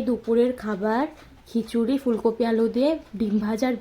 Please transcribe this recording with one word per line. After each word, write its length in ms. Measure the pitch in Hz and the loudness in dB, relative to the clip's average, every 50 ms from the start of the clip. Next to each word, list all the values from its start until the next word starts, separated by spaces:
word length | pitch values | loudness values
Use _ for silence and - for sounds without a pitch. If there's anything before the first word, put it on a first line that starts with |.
| 226 247 | 4 2
দুপুরের 440 | 240 226 - 226 226 226 240 247 247 247 | -2 -2 0 0 2 4 4 2 0 -4
খাবার 420 | - 214 214 180 202 220 220 240 294 311 - - - - - - - - | -6 -6 -4 -2 0 0 2 0 0 -2 -4 -14 -20 -20 -20 -20 -20 -4
খিচুড়ি, 460 | - 233 220 220 - 233 226 220 277 269 | -4 -4 -4 0 -2 0 2 2 0 0
ফুলকপি 420 | - 247 226 202 - 226 226 - 240 226 | 0 0 -2 2 0 0 0 2 0 0
আলু 160 | 226 226 226 226 | 2 2 2 2
দিয়ে 220 | - 240 262 294 320 311 - - - | 2 2 2 2 0 -2 -6 -12 -4
ডিম 200 | 190 226 208 202 214 208 | -4 -2 0 0 0 0
ভাজা 220 | 208 226 214 262 254 | 0 -2 0 0 0
আর 80 | 247 226 | 0 0